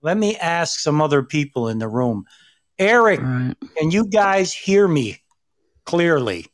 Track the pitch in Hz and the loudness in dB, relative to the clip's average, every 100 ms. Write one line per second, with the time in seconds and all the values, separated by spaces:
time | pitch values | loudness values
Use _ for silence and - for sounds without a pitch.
0 | 151 196 208 214 170 170 165 - - 151 | -2 0 0 -2 -4 -2 -4 -4 -2 0
1 | 156 143 135 151 143 - 117 110 110 113 | 2 2 0 -4 -4 -4 -4 -4 -4 -2
2 | 123 107 95 _ _ _ _ _ 190 240 | -2 -2 -8 _ _ _ _ _ 2 4
3 | 226 170 127 127 127 - - - 156 185 | 4 2 -2 -2 -4 -6 -12 -4 0 0
4 | 220 208 202 196 180 - - 196 202 156 | 2 2 2 2 -2 -4 0 4 4 2
5 | 113 - _ _ _ _ _ _ - 170 | -2 -8 _ _ _ _ _ _ -4 0
6 | 170 156 123 90 82 | 2 2 0 -6 -10